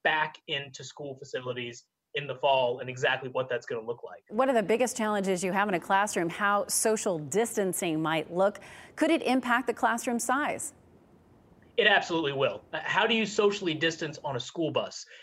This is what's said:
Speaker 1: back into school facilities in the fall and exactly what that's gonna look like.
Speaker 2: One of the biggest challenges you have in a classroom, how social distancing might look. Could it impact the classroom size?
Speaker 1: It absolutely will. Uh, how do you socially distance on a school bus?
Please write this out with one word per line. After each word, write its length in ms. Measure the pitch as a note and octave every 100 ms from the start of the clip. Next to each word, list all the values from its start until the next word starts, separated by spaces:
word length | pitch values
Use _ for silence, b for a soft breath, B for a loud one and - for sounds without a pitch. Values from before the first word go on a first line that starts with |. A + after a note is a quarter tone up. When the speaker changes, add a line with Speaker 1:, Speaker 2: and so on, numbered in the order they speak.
Speaker 1:
back 320 | D#3+ D#3 D#3 - -
into 360 | D3 C#3 C3
school 320 | C3+ - D3 C3
facilities 680 | C3+ C3+ B2+ B2 A#2+ A#2 - _ _ C#3+
in 100 | C#3
the 80 |
fall 460 | B2+ D3 C3+ B2 B2+
and 100 | B2+
exactly 400 | B2+ C3+ C3 C3
what 180 | B2+ B2+
that's 180 | A#2+ -
gonna 140 | A#2+
look 220 | A2 A#2
like. 220 | - - -
Speaker 2:
One 180 | G#3+ C4
of 80 | A#3+
the 80 |
biggest 320 | F3 B3+ B3 -
challenges 480 | G#3+ G#3 F#3+ F#3
you 80 | F3+
have 160 | G3 G#3
in 60 |
a 60 | F3
classroom, 480 | - G3 G#3 G3+ E3+
how 380 | E3 G3+ G3+ -
social 540 | - A3+ G#3+ A3+ E3+
distancing 800 | D3 F3 A#3 - G3 F3 F3+ D#3
might 320 | D#3 D#3+ -
look. 240 | F3 G3 G3+ B B B -
Could 140 | D#4+
it 120 | D#4+
impact 460 | - C4 B3 A#3+ C4
the 40 |
classroom 460 | A3+ A#3 A3+ B3+ A#3
size? 540 | - C4 C#4+ - - - _ - _ - _ _ _ _ - -
Speaker 1:
It 100 | G#3
absolutely 460 | G3 - E3 D3
will. 320 | C3+ C3 G2+ -
Uh, 60 | D#3
how 240 | - E3+ A3+
do 80 |
you 100 | A3+
socially 500 | G#3+ - G#3 G3+ F#3
distance 440 | D3+ E3 D#3+ D#3 D3+
on 100 | D3
a 60 | B2+
school 320 | - - D#3
bus? 340 | B2 G2+ - - B